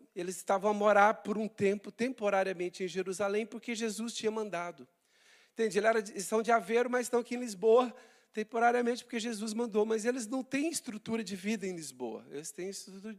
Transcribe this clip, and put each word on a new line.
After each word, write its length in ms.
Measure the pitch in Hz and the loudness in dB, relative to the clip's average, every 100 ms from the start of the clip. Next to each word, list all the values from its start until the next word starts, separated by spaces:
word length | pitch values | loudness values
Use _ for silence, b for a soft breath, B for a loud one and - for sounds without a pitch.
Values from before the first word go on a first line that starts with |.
| - | -16
eles 220 | 196 180 180 | -10 -8 -6
estavam 340 | - 196 202 | -2 0 2
a 40 | |
morar 500 | 208 208 202 208 220 | 2 4 8 6 4
por 140 | 202 208 | -2 -4
um 100 | 214 | -4
tempo, 420 | - 196 202 - | 0 0 0 -4
temporariamente 920 | - 240 254 202 190 190 175 180 - | -4 -2 0 2 2 2 -2 -6 -6
em 40 | 185 | -6
Jerusalém, 560 | 175 185 185 202 208 226 | -4 -4 -2 -2 -2 -4
porque 280 | 226 - | -8 -8
Jesus 400 | 220 226 202 233 | -4 -4 -4 -6
tinha 160 | - 220 | -4 -4
mandado. 560 | 220 214 175 175 156 123 _ _ b b b b | -4 -4 -6 -8 -12 -18 _ _ b b b b
Entende? 260 | - 220 185 | -2 0 4
Ele 80 | 220 | 4
era 140 | 226 | 4
de, 100 | 208 | 0
eles 140 | 214 185 | -6 -2
são 160 | 220 | 0
de 100 | 220 | 4
Aveiro, 380 | 233 185 226 247 | 2 4 2 2
mas 160 | 247 233 | 0 0
estão 160 | 247 | 0
aqui 140 | - 240 | 0 -4
em 40 | |
Lisboa 560 | 247 190 220 233 247 - B B B | -6 2 6 8 6 -2 B B B
temporariamente, 720 | - 214 226 233 240 240 240 - | -8 -4 2 4 4 2 -2 -4
porque 160 | 233 | -6
Jesus 320 | 233 214 220 | -4 -6 -6
mandou. 320 | 214 240 208 214 | -4 0 2 2
Mas 180 | 220 | 0
eles 240 | 226 262 214 | 0 -2 -2
não 160 | 262 | -6
têm 240 | 254 269 311 | -2 -2 -2
estrutura 540 | 302 - 208 - 226 | -4 -8 -10 -4 -4
de 100 | 190 | -4
vida 320 | 190 196 220 190 | -6 -4 -2 -4
em 80 | |
Lisboa. 540 | 175 147 127 123 110 123 | -6 -10 -8 -8 -8 -10
Eles 220 | 147 165 | -12 -10
têm 160 | - 185 | -10 -10
estrutu-, 500 | 190 - 190 208 | -10 -14 -14 -14